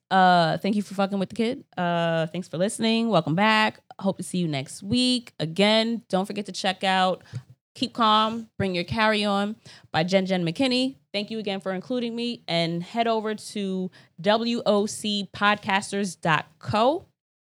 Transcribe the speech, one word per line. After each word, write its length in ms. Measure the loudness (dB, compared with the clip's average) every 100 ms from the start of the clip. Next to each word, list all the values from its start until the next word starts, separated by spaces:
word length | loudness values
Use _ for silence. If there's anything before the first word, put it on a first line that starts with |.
| 0
uh, 460 | 4 6 6 4 0
thank 180 | -2 -2
you 60 |
for 120 | -4
fucking 240 | -2 -2 -2
with 100 | -4
the 60 | -2
kid. 280 | -4 -4 -10 -4
Uh, 500 | -2 0 0 0 -2
thanks 220 | -6 -8
for 80 | -4
listening. 500 | -2 0 0 2 4
Welcome 240 | 2 2
back. 460 | 2 4 4 2 -2 -20 -6
Hope 180 | -4 -4
to 60 |
see 160 | -4 -2
you 80 | -2
next 340 | -2 -6 -10
week. 480 | -2 0 2 0 -4 -8
Again, 640 | -6 2 4 4 2 -2 -2
don't 160 | -2 -2
forget 200 | -6 -10
to 40 |
check 320 | -4 -4 -2
out 400 | 0 2 2 0 -8 -16 -16 -20 _ -8
Keep 180 | -6
Calm, 560 | 0 4 4 2 -4 -10 -6
Bring 180 | -2 -2
Your 80 |
Carry 400 | -2 0 2 2
On 320 | 2 0 -2 -6 -14 -20 -6
by 100 | -2
Jen 220 | 2 2 2
Jen 200 | 0 0
McKinney. 500 | 0 0 2 -2 -4 _
Thank 180 | -8 -6
you 80 | -6
again 220 | -6 -6
for 100 | -4
including 420 | -6 -4 -4 -4
me. 300 | -4 -6 -6 -4
And 380 | -2 0 -2
head 240 | -4 -2 0
over 280 | 0 -2 -8
to 540 | -8 -6 -4 -4 -6 -10 _ -4
W 420 | 2 2 2 -2 2
O 200 | 2 2
C 440 | -4 -4 -4 -6
podcasters 840 | 0 2 2 0 -2 0 -4 -4 -4
dot 280 | 0 0 0 _
co. 460 | -2 2 2 2 -6 _ _ _